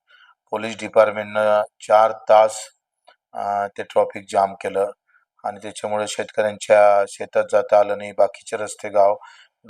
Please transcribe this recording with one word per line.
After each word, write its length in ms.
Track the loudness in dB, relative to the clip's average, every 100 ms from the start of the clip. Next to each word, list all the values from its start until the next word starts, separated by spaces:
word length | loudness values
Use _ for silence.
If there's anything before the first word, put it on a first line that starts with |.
| _ _ _ _ _
पोलीस 260 | -8 -8 -10
डिपार्टमेंटनं 840 | -2 2 2 0 -6 -2 0 0 -2 _
चार 300 | 2 4 4
तास, 480 | 0 4 4 4 0 -16 _ _ _ _ _ _
अ, 340 | -10 -6 -4 -6 -8
ते 60 |
ट्रॅफिक 420 | -4 -2 -2 -6 -4
जाम 220 | -2 -2
केलं 380 | -4 -6 -4 -4 -6 _ _ _ _
आणि 160 | -12 -12
त्याच्यामुळे 460 | -16 -12 -6 -6 -6
शेतकऱ्यांच्या 960 | -8 -8 -4 -4 -6 2 4 6 4 0
शेतात 360 | -8 -6 -4 0
जाता 280 | -2 2 2
आलं 180 | 2 -4
नाही, 140 | -10
बाकीचे 460 | -2 -2 -2 -12 -10
रस्ते 320 | -10 -12 -6
गाव-, 260 | 0 2 0 -8 -20 _ _